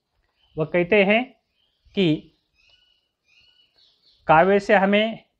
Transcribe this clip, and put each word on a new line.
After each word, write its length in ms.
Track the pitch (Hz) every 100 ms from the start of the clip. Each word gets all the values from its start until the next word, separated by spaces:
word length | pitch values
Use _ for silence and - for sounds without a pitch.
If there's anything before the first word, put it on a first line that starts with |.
| _ _ _ _ _ -
वह 60 |
कहते 400 | 156 175 175 214
हैं 320 | 190 220 254 _ _ _ _ _ _
कि 420 | - 180 156 - _ _ _ _ _ _ _ _ _ _ 1077 _ _ _ _ _ _ _ _ -
काव्य 320 | 160 185 202
से 160 | 202
हमें 500 | 202 196 202 220 226 _ _